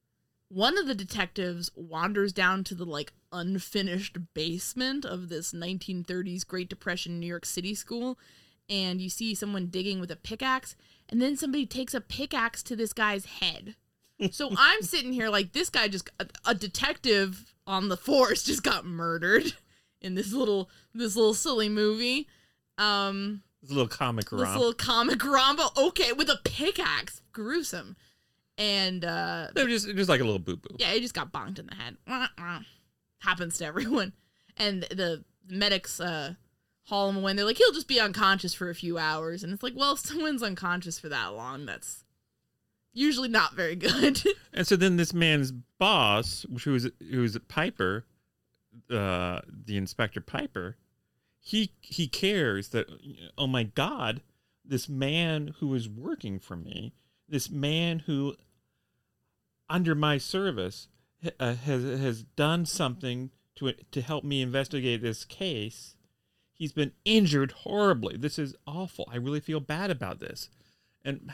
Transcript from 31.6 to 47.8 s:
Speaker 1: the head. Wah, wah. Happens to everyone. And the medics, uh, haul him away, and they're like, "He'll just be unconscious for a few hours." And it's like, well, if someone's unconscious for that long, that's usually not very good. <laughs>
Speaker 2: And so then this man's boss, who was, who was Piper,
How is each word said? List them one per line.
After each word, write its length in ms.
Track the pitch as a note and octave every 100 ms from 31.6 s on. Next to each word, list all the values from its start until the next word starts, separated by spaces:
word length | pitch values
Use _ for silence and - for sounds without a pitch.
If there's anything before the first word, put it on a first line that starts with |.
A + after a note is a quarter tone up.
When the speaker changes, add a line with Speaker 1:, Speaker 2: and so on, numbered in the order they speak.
| -
Speaker 1:
the 80 |
head. 220 | G3 - - -
Wah, 220 | B3+ B3 -
wah. 220 | F3 E3+ - _ _ _ _ _
Happens 400 | G3 F3+ E3+ -
to 80 | D#3+
everyone. 460 | D#3+ A3+ B3 G3 - _ _ _ -
And 260 | G#3 F#3+
the 420 | E3+ F#3 F3 D#3+ - _ F#3
medics, 520 | F#3 G3+ F#3+ - -
uh, 340 | F3+ D#3 C#3+ F3+ _ _ _ _ -
haul 220 | G3+ G3
him 80 | G3
away, 140 | F#3+
and 80 | G3+
they're 80 | G#3
like, 100 | A#3+
"He'll 160 | A#4
just 140 | D4+ -
be 140 | B3+
unconscious 520 | G#3+ F#3+ G3+ G3 F#3
for 160 | - F3+
a 60 |
few 240 | E3+ F3 E3+
hours." 460 | D#3 D#3 D#3+ F3
And 80 | E3+
it's 100 | G3+
like, 120 | B3 B3+
well, 160 | C#4
if 80 | D4+
someone's 420 | - D4+ D#4 C#4
unconscious 560 | A3 F3+ F3+ F3+ F3+ D#3+
for 100 | D#3+
that 200 | C#3 G2
long, 360 | G#2 B2 C#3
that's 400 | C#3 D#2 - - _ _ _ _ _ _ _ _ _
usually 360 | A#3 C#4+ B3+ B3+
not 260 | A3 E3
very 220 | D#3 E3+ F3
good. 440 | - B3+ C#4+ C4+ - G4+
<laughs> 140 | -
Speaker 2:
And 140 | - E3+
so 80 |
then 220 | F#3+ F#3+ F3
this 180 | E3
man's 380 | F3 E3 D3+ C3
boss, 920 | B2 - _ F#3+ F#3+ A2+ G#2 A2+ - - B2
who 80 | -
was, 180 | C3 A#2+ - E2
who 100 | C3
was 180 | A#2+ G#2+ -
Piper, 580 | - E3+ -